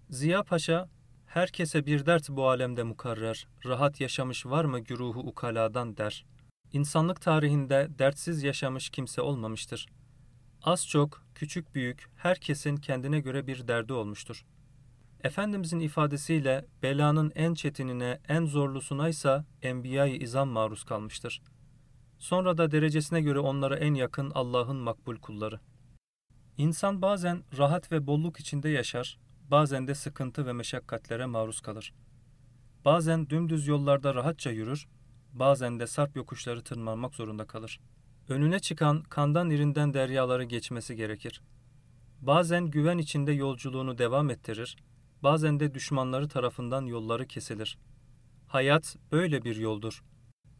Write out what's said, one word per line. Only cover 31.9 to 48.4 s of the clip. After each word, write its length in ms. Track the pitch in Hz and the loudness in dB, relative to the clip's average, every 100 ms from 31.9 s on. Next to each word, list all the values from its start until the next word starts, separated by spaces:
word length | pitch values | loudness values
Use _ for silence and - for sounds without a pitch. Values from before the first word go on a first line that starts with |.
| - - - - - - - - - | -18 -20 -20 -20 -20 -20 -20 -20 0
Bazen 460 | 139 165 160 165 139 | 4 4 4 2 2
dümdüz 360 | 151 170 160 143 | 0 2 0 2
yollarda 480 | 147 143 139 139 | 2 4 2 2
rahatça 360 | 127 135 165 135 | 0 0 -2 -4
yürür, 380 | 110 110 143 - - - - - | -4 -4 -6 -8 -20 -20 -20 -14
bazen 480 | 123 131 139 123 117 | 2 4 4 2 -4
de 60 | 120 | -6
sarp 300 | - 143 139 | -2 -2 -2
yokuşları 460 | 123 123 123 117 | -10 -10 -8 -8
tırmanmak 520 | - 117 113 110 127 | -8 -8 -6 -6 -6
zorunda 320 | - 110 107 107 | -8 -8 -8 -10
kalır. 340 | 110 110 - - - - - - | -12 -12 -16 -20 -20 -20 -18 -4
Önüne 300 | 135 151 196 | 2 2 2
çıkan 440 | - 156 151 151 | -2 0 2 2
kandan 480 | - - 147 156 175 | -2 -2 2 2 2
irinden 440 | 147 147 151 147 | 2 2 2 2
deryaları 500 | 139 131 131 127 127 | 2 0 0 2 0
geçmesi 520 | 120 117 - 120 110 113 | -2 -6 -6 -8 -8 -6
gerekir. 460 | 107 107 117 - - - - - - - - - | -6 -6 -10 -14 -20 -20 -20 -20 -20 -20 -20 -6
Bazen 460 | 131 156 170 175 170 | 4 4 6 2 2
güven 320 | 147 156 175 | 2 4 2
içinde 340 | 156 147 143 | 0 0 2
yolculuğunu 640 | 143 139 127 135 131 131 120 | 2 0 -2 -4 -4 -4 0
devam 320 | 117 135 147 | 2 4 2
ettirir, 460 | 120 - 110 123 - - - - - | -2 -6 -6 -8 -12 -20 -20 -20 0
bazen 380 | 139 160 156 143 | 4 6 4 2
de 140 | 151 | 0
düşmanları 540 | 131 - 143 127 131 147 | -2 -2 0 0 -2 -2
tarafından 580 | 135 123 - 120 131 131 | 0 -2 -2 -4 -4 -4
yolları 400 | 120 110 117 131 | -6 -2 -4 -4
kesilir. 520 | - - 107 107 - - - - - - - | -8 -8 -8 -8 -10 -20 -20 -20 -20 -20 -20